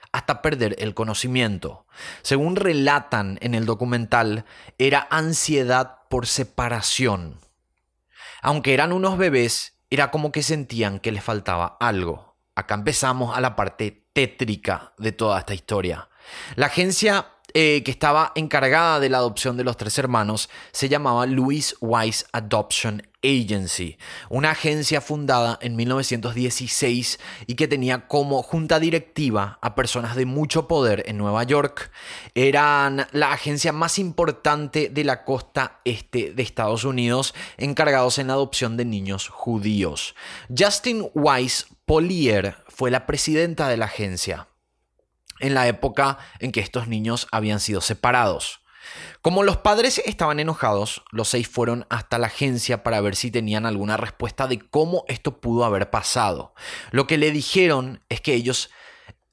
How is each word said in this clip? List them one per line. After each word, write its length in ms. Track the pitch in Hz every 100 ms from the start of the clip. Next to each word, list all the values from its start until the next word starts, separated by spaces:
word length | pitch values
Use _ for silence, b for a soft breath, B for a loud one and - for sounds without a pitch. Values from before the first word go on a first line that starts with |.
| B
hasta 300 | - - 143
perder 340 | 156 147 107 101
el 160 | 107 98
conocimiento. 880 | 110 104 127 127 117 95 71 - _ B B B
Según 320 | - 139 156 190
relatan 840 | 190 151 139 143 - 113 98 98
en 120 | 120
el 140 | 117 110
documental, 800 | 110 123 120 110 120 110 110 B B B -
era 280 | 135 143 -
ansiedad 880 | 156 160 165 - 143 123 127 131 - -
por 160 | 127 117
separación. 1120 | - 123 - 123 117 - - 127 98 82 65 _ _ _ _ _ _ _ B B B
Aunque 320 | - 147 131
eran 200 | 135 160
unos 260 | 180 190 185
bebés, 580 | 185 131 117 - - _ _
era 180 | 139 139
como 220 | 156 151
que 100 | 151
sentían 580 | 135 156 131 117 104 98
que 120 | 113
les 120 | 104
faltaba 540 | - 107 98 87 87 -
algo. 560 | 120 98 87 80 - _ _ -
Acá 180 | -
empezamos 640 | 104 104 - 131 127 120 127
a 40 |
la 140 | 127 107
parte 520 | 98 - 107 - _
tétrica 800 | - 127 - 117 101 - 87 - -
de 140 | 110
toda 260 | 104 110 95
esta 160 | -
historia. 560 | 98 - 104 92 80 - B B B B -
La 100 | 143
agencia 720 | - 185 185 214 202 - _ -
eh, 280 | 160 156 147
que 80 | 127
estaba 400 | 123 151 151 160 156
encargada 640 | 156 147 135 156 170 151
de 100 | 135
la 80 | 131
adopción 400 | 120 104 131 123
de 60 |
los 140 | 123 113
tres 200 | 107 -
hermanos, 520 | 135 120 104 107 - B B
se 180 | - 139
llamaba 360 | 147 143 120 127
Louise 500 | 131 127 151 139 -
Wise 440 | 113 117 110 113 -
Adoption 720 | 117 107 110 104 - 113 104 - _
Agency, 720 | 135 135 107 104 92 - 87 - B B B
una 220 | 123 156
agencia 500 | 156 156 151 147 151
fundada 560 | - 151 143 123 117 117
en 140 | 120 117
mil 140 | 117
novecientos 460 | 131 131 120 117 117
dieciséis 840 | 123 - 123 - 131 120 113 - B B -
y 80 | 120
que 120 | 151
tenía 400 | 143 127 127 -
como 360 | 147 143 139
junta 360 | - 165 156 160
directiva 800 | 165 165 - - 143 107 101 -
a 120 | 117 107
personas 400 | 127 123 120 123
de 100 | 127
mucho 420 | 139 151 160 160
poder 360 | 160 123 104 -
en 100 | 107
Nueva 260 | 104 107
York. 480 | 123 147 143 - - B B B B -
Eran 720 | 135 143 147 143 139 135 127
la 200 | 147 147
agencia 420 | 143 147 147 165
más 240 | 151 165 -
importante 920 | 185 156 170 135 151 147 147 156 147
de 140 | 139
la 220 | 143 127 -
costa 560 | 131 - - 127 -
este 480 | 123 110 - 123 85
de 120 | 101
Estados 400 | 123 - 107 113
Unidos, 500 | 131 127 120 123 139 B B -
encargados 640 | 143 139 147 135 127 143
en 80 | 131
la 60 |
adopción 440 | 135 135 - 120 117
de 80 | 120
niños 440 | 104 98 98 -
judíos. 840 | - - 110 104 104 90 71 - B B B - 123
Justin 540 | 202 202 247 226 180 156
Wise 500 | 147 131 127 - - _ -
Polier 720 | 156 175 185 131 104 98 - -
fue 240 | - 127
la 160 | 131 -
presidenta 600 | - - 156 170 165 143
de 100 | 113
la 80 | 110
agencia 640 | - 101 90 - 80 - _ _ _ _ _ _ _ - -
en 140 | 135
la 140 | 139 123
época 500 | - 135 - 139 135 B -
en 120 | 127
que 80 | 110
estos 280 | 104 123 117
niños 400 | 113 110 120 -
habían 280 | 110 107 104
sido 220 | 104 98
separados. 800 | - 104 123 123 110 80 - - B B B B B B
Como 220 | 165 185
los 140 | 196 -
padres 440 | 214 208 254 - -
estaban 340 | 214 160 147
enojados, 640 | 160 160 123 101 104 - -
los 160 | 110 110
seis 200 | 123 120
fueron 380 | - 117 120 -
hasta 280 | 117 - 120
la 100 | 113
agencia 560 | - 139 123 - 117
para 180 | 117 110
ver 140 | 104 98
si 140 | 123
tenían 360 | 117 110 107 113
alguna 320 | 101 101 110
respuesta 500 | - - 117 - 131
de 120 | 127
cómo 440 | - 147 165 175 -
esto 340 | 120 - 123
pudo 240 | 120 117 117
haber 240 | 98 98
pasado. 640 | 110 - 127 110 80 - B B B B
Lo 140 | 127 135
que 120 | 156
le 140 | 151
dijeron 720 | 151 - 190 180 139 127 127 -
es 140 | 127
que 120 | -
ellos 360 | 123 120 127 - B B B B - _